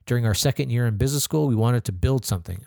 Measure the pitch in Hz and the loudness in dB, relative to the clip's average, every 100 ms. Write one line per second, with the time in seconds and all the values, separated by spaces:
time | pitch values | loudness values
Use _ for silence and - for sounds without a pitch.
0 | - 120 117 101 143 127 135 120 120 107 | -4 0 2 2 0 0 0 0 0 0
1 | 135 143 - 156 147 110 113 123 - 92 | 0 0 -2 0 2 2 2 0 -2 -2
2 | 127 135 - 95 85 90 | 0 0 -2 -4 -4 -10